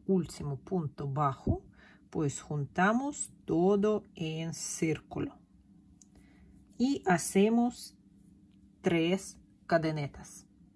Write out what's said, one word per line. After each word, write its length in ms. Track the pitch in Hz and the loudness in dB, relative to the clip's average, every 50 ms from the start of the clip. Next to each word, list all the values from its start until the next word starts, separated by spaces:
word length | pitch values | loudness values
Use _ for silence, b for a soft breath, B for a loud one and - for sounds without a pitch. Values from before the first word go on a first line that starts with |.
| - - | -2 0
último 500 | 190 185 160 - - - 143 143 139 127 | 0 0 0 -2 -6 -8 -8 -8 -8 -8
punto 500 | - - 190 180 160 139 - - 147 143 | -6 -4 -4 -2 -2 -4 -6 -6 -6 -4
bajo, 580 | 135 151 147 139 139 - - - - 381 - b b b b b b b b - | -2 0 0 0 -2 -2 -2 -2 -2 -2 -4 b b b b b b b b -8
pues 320 | - 170 160 143 - - | -4 -2 -2 -2 -2 -6
juntamos 880 | - - 151 147 143 131 - - 180 202 226 247 277 285 294 - - - - - - | -8 -6 -6 -4 -6 -4 0 2 4 4 4 2 0 -4 -6 -8 -10 -12 -12 -12 -4
todo 600 | - 160 165 175 190 208 202 196 214 214 202 208 - - | -2 0 2 4 4 4 4 4 2 0 0 -4 -8 -10
en 400 | - 165 160 160 160 165 165 156 | -8 -6 -6 -4 -6 -6 -6 -8
círculo 840 | - - - - - - 160 151 - - - - - - 277 - - - _ - - - - - - - - - - - - b b b b b b b b b b b b - - | -8 -8 -8 -4 -2 -2 -2 -2 -4 -6 -8 -6 -6 -6 -6 -8 -14 -20 _ -20 -20 -20 -20 -20 -20 -20 -20 -20 -20 -20 -20 b b b b b b b b b b b b -4 0
y 240 | 240 269 277 - - | 0 0 0 0 2
hacemos 880 | 190 180 165 - - - 196 196 220 226 233 240 247 240 - - - - - _ - - - - - - - - - - - - - - - | 2 2 2 2 2 4 4 6 6 6 4 2 2 0 -4 -12 -18 -20 -20 _ -20 -20 -20 -20 -20 -20 -20 -20 -20 -20 -20 -20 -20 -20 -4
tres 560 | - 180 170 165 160 170 185 190 - - - - - - - _ - - | 0 2 2 4 2 2 0 -2 -4 -8 -16 -18 -20 -20 -20 _ -2 2
cadenetas. 800 | 175 165 156 160 156 156 143 139 - - 139 - - - - _ - - - - _ | 2 2 2 0 -2 -2 -4 -6 -8 -14 -18 -18 -20 -20 -20 _ -20 -20 -20 -20 _